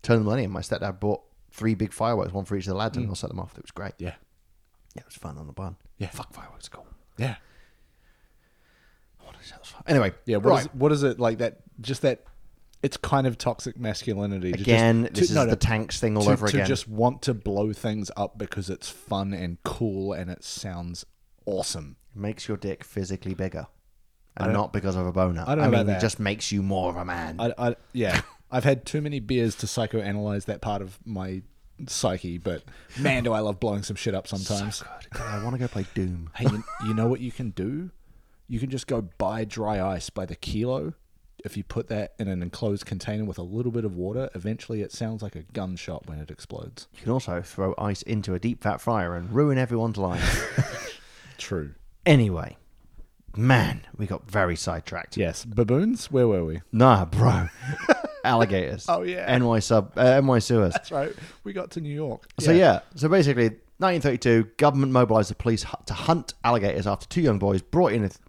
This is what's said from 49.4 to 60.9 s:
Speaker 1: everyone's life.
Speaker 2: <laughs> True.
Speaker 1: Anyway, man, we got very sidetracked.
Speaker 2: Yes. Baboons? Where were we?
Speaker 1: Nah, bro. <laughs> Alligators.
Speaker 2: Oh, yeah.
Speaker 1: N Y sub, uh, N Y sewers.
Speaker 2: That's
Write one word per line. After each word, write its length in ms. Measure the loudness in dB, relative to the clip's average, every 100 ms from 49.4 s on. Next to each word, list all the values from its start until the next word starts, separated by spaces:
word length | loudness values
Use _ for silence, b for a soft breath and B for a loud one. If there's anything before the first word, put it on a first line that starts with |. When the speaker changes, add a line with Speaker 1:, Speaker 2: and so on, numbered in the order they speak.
| 2 2
Speaker 1:
everyone's 400 | 0 0 -2 0
life. 1040 | -2 2 2 2 0 -2 -2 -4 -12 -16 -20 -20
Speaker 2:
<laughs> 220 | -20 -16
True. 380 | -6 -6 -6 -12 -20 -2 6
Speaker 1:
Anyway, 520 | 8 6 0 -6 -14 _ -20 -20 -20 -20 _ -10 0
man, 440 | 4 6 4 -2 -10 -8
we 100 | -6
got 220 | -6 -2
very 260 | 0 2 0
sidetracked. 580 | -4 -6 -8 -10 -8 -2
Speaker 2:
Yes. 300 | -2 -2 -4
Baboons? 640 | 0 4 4 2 0 0
Where 160 | 4 4
were 160 | 4
we? 180 | 0 -6 -2
Speaker 1:
Nah, 320 | 8 8 8 4
bro. 420 | 4 6 4 0
<laughs> 720 | -6 -8 -4 2 2 2 -4 2
Alligators. 600 | 4 4 2 0 -4 -2
Speaker 2:
Oh, 140 | 0
yeah. 200 | 0 -4 2
Speaker 1:
N 180 | 4 4
Y 140 | 4
sub, 340 | 4 4 4 4
uh, 60 |
N 260 | 6 8 6
Y 120 | 4
sewers. 340 | 4 4 4
Speaker 2:
That's 180 | 2 -4